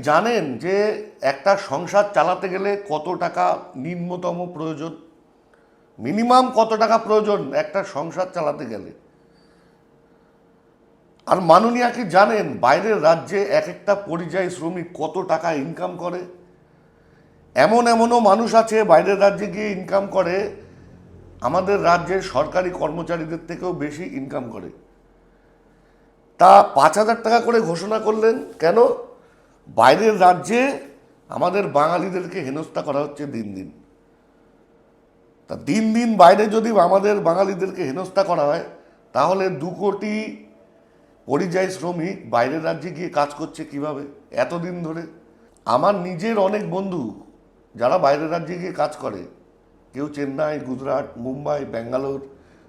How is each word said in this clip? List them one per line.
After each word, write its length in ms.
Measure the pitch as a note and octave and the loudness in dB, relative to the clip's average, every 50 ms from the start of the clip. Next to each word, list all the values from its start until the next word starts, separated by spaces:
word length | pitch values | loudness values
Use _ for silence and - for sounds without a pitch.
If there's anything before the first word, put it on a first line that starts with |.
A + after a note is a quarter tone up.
| C3+ | 0
জানেন 560 | D3+ D3+ E3+ G3+ A#3 A#3+ G#3+ D#3+ C#3+ B2 A2 | 2 2 4 4 2 0 -2 -2 -4 -6 -6
যে 480 | D#3 F3 G3 G3+ G#3 G#3+ - - - - - - | -4 -2 0 0 0 0 -2 -4 -8 -14 -10 -4
একটা 360 | - C3+ D#3+ - - F#3+ G3 | -2 -2 -2 0 2 2 2
সংসার 480 | G3 - - C3+ D#3 F3 E3+ F3 G3+ G3+ G3+ - | 2 0 -4 -6 -6 -4 0 2 2 2 2 2
চালাতে 340 | E3 D3+ F3 F3+ F3 F#3+ F#3+ | 0 2 2 0 -2 -4 -6
গেলে 340 | F3 F#3+ G3 G3+ G3+ G3+ - - | -4 -4 -2 -2 -4 -4 -4 -6
কত 260 | D3+ D3+ - F3+ F3+ | -6 -6 -4 -6 -6
টাকা 440 | E3+ F3 E3 - F3+ F3+ F3+ F3 F3 - - - | -4 -4 -4 -2 0 0 0 0 -2 -6 -12 -12
নিম্নতম 760 | C3+ C3 E3 F3+ F3+ F3 F3 F3+ F3 F3 F3 F3 F3 F3+ F3+ F3 | -10 -8 -8 -6 -6 -6 -8 -8 -6 -6 -6 -6 -6 -8 -10 -10
প্রয়োজন, 440 | D#3 D#3+ D#3+ D#3 C#3+ D#3 E3 - - - - _ _ _ _ _ _ _ _ _ _ _ _ _ _ _ _ _ - | -8 -8 -8 -8 -8 -10 -12 -12 -14 -20 -20 _ _ _ _ _ _ _ _ _ _ _ _ _ _ _ _ _ -10
মিনিমাম 540 | G#2 B2+ F3 G#3+ A#3 A#3+ B3 B3+ B3+ B3 - | -6 -4 -2 0 2 4 6 6 6 4 4
কত 180 | G#3 A3+ A3 A3 | 2 2 2 2
টাকা 260 | G#3+ A3+ G#3 A3+ A3 | 2 2 4 2 2
প্রয়োজন 560 | A3+ G3 G#3+ G#3+ G#3 G#3 G#3 F#3 D#3+ C3 - | 2 2 2 2 4 2 0 -2 -2 -2 -2
একটা 300 | D3+ D3+ - - G3 F3+ | -2 -2 -2 -2 -6 -6
সংসার 420 | - - C#3 D#3+ E3 - E3+ F#3 F#3 - | -4 -6 -8 -8 -6 -6 -6 -6 -6 -4
চালাতে 320 | F3 D#3 D3 D3 D3+ D3 | -4 -4 -4 -4 -4 -8
গেলে? 260 | A2+ A2+ G2 F#2 F2 - - _ _ _ _ _ _ _ _ _ _ _ _ _ _ _ _ _ _ _ _ _ _ _ _ _ _ _ _ _ _ _ _ _ _ _ _ _ _ _ _ _ _ _ _ - | -10 -10 -10 -12 -14 -18 -20 _ _ _ _ _ _ _ _ _ _ _ _ _ _ _ _ _ _ _ _ _ _ _ _ _ _ _ _ _ _ _ _ _ _ _ _ _ _ _ _ _ _ _ _ -4
আর 140 | - - F#3 | 0 0 2
মাননীয়া, 500 | F#3 E3 D#3+ F#3 A3+ A#3 A#3+ B3 B3 A#3 | 6 8 8 8 8 4 2 0 0 -2
কি 180 | - A#3+ B3 E3+ | -2 -4 -4 2
জানেন 500 | D#3 F#3 G#3 A3 A3+ G#3 F3+ D#3 B2+ F#2+ | 4 4 6 6 4 0 -2 -4 -4 0
বাইরের 440 | A#2 B2 D3 E3+ G3 A3+ G#3+ F#3 D#3+ | 2 4 4 4 2 0 0 2 4
রাজ্যে 400 | E3+ E3 D#3+ B2+ A#2 F#3+ G3 G3+ | 4 4 4 0 -4 -4 -4 -2
এক 260 | - - D#3 D#3 E3+ | 0 0 0 0 -2
একটা 260 | F3 - - G3+ G3+ | -8 -8 -2 -2 -2
পরিযায়ী 560 | G3+ G3+ C#3 D#3+ E3+ F#3 D#3+ D#3 F#3+ F#3 F#3 | -2 -2 -6 -8 -8 -6 -6 -4 -4 -4 -4
শ্রমিক 360 | F3+ - D3+ E3 F#3 F3+ D#3+ E3+ - | -4 -6 -8 -8 -6 -8 -10 -10 -10
কত 320 | - D3+ D#3 D#3 F#3+ F3+ - | -8 -8 -6 -6 -4 -4 -2
টাকা 240 | D#3+ D#3+ E3+ E3+ D#3+ | -2 -2 0 -2 -2
ইনকাম 440 | C#3+ C3+ E3 D#3+ - F3 F3+ F3 | -2 -4 -6 -8 -8 -8 -8 -8
করে? 240 | D#3 E3+ F3 F3+ F3+ F3+ - - - - - _ _ _ _ _ _ _ _ _ _ _ _ _ _ _ _ _ _ _ _ - | -8 -8 -8 -8 -8 -10 -12 -16 -20 -20 -20 _ _ _ _ _ _ _ _ _ _ _ _ _ _ _ _ _ _ _ _ 2
এমন 320 | - C#3 F3 A3 A#3+ A#3+ | 4 4 6 6 4 4
এমনও 340 | A#3 A#3 A3+ A3+ A#3 A#3+ A#3+ | 4 4 4 4 4 4 4
মানুষ 340 | A3 G3+ G3 A3 A#3 G#3 G#3+ | 4 4 4 4 2 2 4
আছে 300 | A3+ A3 A3 G#3+ A3 G#3+ | 2 4 4 2 2 4
বাইরের 360 | F3 E3 D#3+ E3+ F#3+ G3+ F#3+ | 6 6 6 6 4 2 4
রাজ্যে 260 | G3 G3+ F#3 E3+ G#3 | 4 2 2 0 -6
গিয়ে 240 | G3 E3+ G3+ G#3+ G#3 | -8 -6 -6 -6 -6
ইনকাম 360 | G3 F#3 F#3 E3 F3+ G3 G3 | -6 -6 -6 -2 -2 -2 -2
করে 500 | G3 F#3+ F#3+ F3+ E3+ F3+ G3 E3 - - - - - - - - - - - - - - - - - - - | -2 -2 -2 0 0 0 -2 -4 -4 -8 -12 -20 -20 -20 -20 -20 -20 -20 -20 -20 -20 -20 -20 -20 -20 -12 -6
আমাদের 440 | - B2+ D#3 F#3 F#3 G3 G3+ F#3+ D#3+ | -4 -2 0 0 0 2 0 2 4
রাজ্যের 380 | E3 F3 F3 E3 D#3 F#3 F#3+ F3 | 4 4 4 2 0 -4 -4 -4
সরকারি 480 | - - C3 D3+ D3+ - F3 F#3 F3+ | -2 -2 -2 -2 0 0 -2 -2 -2
কর্মচারীদের 680 | F3+ - E3 D#3 D3+ F3 - - E3+ E3 D#3 D#3+ E3 D#3+ - - | -4 -4 -6 -6 -4 -6 -6 -6 -6 -6 -6 -6 -10 -10 -10 -12
থেকেও 240 | E3+ C#3+ F3+ F3+ F3 | -12 -8 -6 -6 -6
বেশি 320 | C#3+ C#3+ D3+ D3 D#3 F3+ | -4 -6 -8 -8 -8 -12
ইনকাম 460 | - - C3+ C3+ C#3 C#3+ C#3+ B2 A2+ | -10 -10 -10 -10 -8 -8 -10 -10 -10
করে। 200 | A2 G2 F2 - - - - _ _ _ _ _ _ _ _ _ _ _ _ _ _ _ _ _ _ _ _ _ _ _ _ _ _ _ _ _ _ - | -12 -14 -14 -16 -18 -20 -20 _ _ _ _ _ _ _ _ _ _ _ _ _ _ _ _ _ _ _ _ _ _ _ _ _ _ _ _ _ _ 6
তা 240 | E3+ F#3 G3+ - - | 8 10 10 10 8
পাঁচ 360 | - - C3+ C#3 D#3+ - G3+ | 6 4 4 4 4 4 4
হাজার 240 | A3 G#3+ A3+ A3+ - | 2 2 0 0 0
টাকা 180 | A3 A#3 A#3 | 2 2 2
করে 200 | - A#3 A#3 A3+ | 2 2 2 2
ঘোষণা 380 | G3 E3 F3 E3 F3+ G#3 A3 A3 | 2 0 -2 -4 -4 -4 -4 -2
করলেন 540 | A3 G#3+ A3 A3 G#3+ A3+ A3+ C4 C#4+ - - - | 0 -2 0 2 2 2 2 0 -4 -12 -6 -2
কেন? 200 | D#3 E3 F#3 A3+ A#3+ C4+ - - - - - - _ _ _ _ _ _ _ _ _ - | 0 2 4 6 4 4 2 -2 -8 -16 -20 -20 _ _ _ _ _ _ _ _ _ -4
বাইরের 520 | - G#2+ A2+ C3 D3 F3+ G#3+ A3 G#3+ F#3 | 2 6 8 8 8 6 6 2 4 6
রাজ্যে 580 | F#3 F3+ F3+ E3+ C#3 D3+ A3+ A#3+ C4 C#4 C4 - - - - - _ _ _ _ _ - | 6 6 6 4 2 -2 0 2 2 0 -2 -4 -10 -14 -20 -20 _ _ _ _ _ -10
আমাদের 400 | - A#2+ D3+ F3+ F#3 G#3 G3 E3 | -6 -2 -2 0 0 0 -2 0
বাঙালিদেরকে 720 | C3+ C#3+ D3 D#3+ E3+ F3+ F3 F#3+ F3 F#3 F3+ E3+ - F#3+ | 2 2 2 2 2 0 -2 -4 -6 -6 -8 -8 -8 -8
হেনস্থা 420 | D3 C3 C3+ D3+ D#3+ D#3+ - E3+ C#3 | -8 -6 -6 -8 -8 -8 -8 -6 -4
করা 180 | D3+ C3+ C#3 | -4 -2 -2
হচ্ছে 260 | D3 C#3+ D3 - D3 | -4 -4 -6 -10 -10
দিন 280 | C#3+ B2 A2+ A2 G2+ G2 | -8 -6 -8 -8 -8 -10
দিন। 180 | F#2+ F#2 D#2 - - - _ _ _ _ _ _ _ _ _ _ _ _ _ _ _ _ _ _ _ _ _ _ _ _ _ _ _ _ _ _ _ _ - | -12 -12 -14 -16 -20 -20 _ _ _ _ _ _ _ _ _ _ _ _ _ _ _ _ _ _ _ _ _ _ _ _ _ _ _ _ _ _ _ _ -14
তা 80 | - | -14
দিন 380 | - - - D#3 A3 A3 A3 A3 | -10 -4 -2 0 0 2 2 2
দিন 220 | A#3 A#3+ A#3 A3 | 2 2 2 4
বাইরে 300 | F#3+ F3+ E3+ G3 G3 G#3+ | 8 8 8 8 8 4
যদি 340 | G#3+ G#3 A3+ G3+ A#3 A3+ G3 | 2 2 0 0 2 2 4
আমাদের 400 | E3+ F3 F#3+ G3 F#3+ G#3 G#3 G3+ | 4 4 4 4 4 2 0 2
বাঙালিদেরকে 640 | E3+ E3 E3+ F#3 G3 G3 G3+ F3 F#3 F#3+ - F3+ F3+ | 2 0 2 2 0 0 -2 -4 -6 -6 -6 -6 -6
হেনস্থা 400 | C3+ C3 F3+ F#3+ F3+ - G3 F#3+ | -6 -4 -6 -8 -4 0 0 0
করা 200 | E3 F3 D#3+ D3 | 0 0 0 0
হয়, 200 | C#3+ D#3 E3+ - - - - - _ _ _ _ _ - | 0 0 -2 -4 -10 -16 -20 -20 _ _ _ _ _ -2
তাহলে 360 | A#2+ C#3+ E3 F#3+ F#3+ F#3+ F#3+ | 0 0 2 2 0 -2 -2
দু 220 | E3+ C#3 D3+ F3 | -4 -4 -8 -8
কোটি 760 | E3+ D#3+ F#3+ G3+ G3 G3+ G#3 G#3+ G#3+ G#3+ A3 G#3+ G#3+ - - - _ _ _ _ _ _ _ _ _ _ _ _ _ _ - | -6 -4 -2 -2 -2 -2 -4 -4 -4 -4 -6 -8 -12 -16 -18 -20 _ _ _ _ _ _ _ _ _ _ _ _ _ _ -8
পরিযায়ী 440 | - C3 D3+ F#3+ F3+ E3 F#3 F#3+ F#3+ | -2 -2 -2 0 0 -2 -2 -2 -2
শ্রমিক 600 | F#3 - - F3 F3 E3+ D#3+ D#3+ - - - A#2 | -4 -6 -8 -6 -6 -4 -6 -6 -8 -10 -8 -2
বাইরের 340 | A2+ A#2 A#2+ C3 D3+ E3 D#3+ | 0 0 2 0 0 -4 -4
রাজ্যে 260 | E3 E3 D#3 C#3+ F3+ | -4 -6 -6 -6 -10
গিয়ে 180 | D#3 D3 F3+ D#3+ | -10 -8 -8 -4
কাজ 260 | - D3 D3 D3 C#3+ | -2 -2 -2 -2 -2
করছে 300 | - D#3+ D3 - - D#3+ | -8 -10 -10 -10 -12 -14
কিভাবে 380 | D3+ C#3 C#3+ C#3+ D3+ D3 C3+ C#3+ C#3+ - - - - | -12 -10 -8 -8 -6 -8 -8 -10 -14 -16 -20 -20 -8
এতদিন 520 | - - B2+ - E3+ E3+ E3 F3+ F3+ F3 E3+ | -2 -2 -2 -2 -2 -6 -8 -8 -8 -8 -8
ধরে? 200 | D#3 D#3+ E3 E3+ D#3 - - - _ _ _ _ _ _ _ - | -8 -8 -10 -12 -14 -16 -20 -20 _ _ _ _ _ _ _ -4
আমার 300 | - A2+ - D#3 G3 G3+ | 0 0 2 2 2 2
নিজের 440 | F#3 F3 F3+ F#3 D#3+ G3 A3+ A3+ G#3 | 0 -2 -6 -6 -4 -4 -2 0 2
অনেক 320 | F#3+ F#3+ G#3 G#3 G3 E3 | 2 0 0 -2 -4 -4
বন্ধু 540 | E3+ F#3+ G3 G3 F3+ E3 B2 G#2+ G2 - - - - _ _ _ _ _ _ _ - | -6 -6 -6 -6 -6 -6 -6 -8 -10 -12 -18 -20 -20 _ _ _ _ _ _ _ -6
যারা 220 | G2+ A#2 B2+ E3 F#3 | -2 0 2 2 4
বাইরের 320 | D#3 C#3 C#3+ D3+ D#3+ D#3 | 4 2 2 2 0 -4
রাজ্যে 280 | E3 E3+ D#3+ E3 F3+ F3 | -4 -6 -6 -8 -10 -10
গিয়ে 140 | F3+ - - | -8 -8 -4
কাজ 240 | C#3+ D3 D3+ - | -4 -4 -4 -4
করে, 300 | - C3+ C3 G#2 F#2 F2 - - _ _ _ _ _ _ _ _ _ _ _ - | -6 -10 -8 -8 -10 -12 -14 -18 _ _ _ _ _ _ _ _ _ _ _ -10
কেউ 160 | B2+ D3 D3 | -8 -8 -8
চেন্নাই, 500 | D3 C#3+ C#3+ C3+ C3+ C#3 D#3 D3+ D3+ C#3+ | -6 -6 -6 -6 -4 -4 -2 -2 -4 -6
গুজরাট, 600 | B2+ B2 C3 B2 C3 C#3 C3 C#3 C#3+ C#3+ - A#2+ | -6 -8 -8 -8 -4 -4 -4 -4 -4 -6 -10 -12
মুম্বাই, 460 | A#2+ C3 C3 C#3 D3 D3 D3+ C#3+ C3+ | -10 -8 -8 -6 -4 -4 -4 -4 -4
ব্যাঙ্গালোর, 560 | - - A2+ A#2 A#2+ B2+ C3 C3+ C3+ C#3 C3+ C3+ - - - _ _ _ _ _ | -6 -8 -8 -8 -4 -4 -4 -4 -4 -6 -8 -10 -16 -20 -20 _ _ _ _ _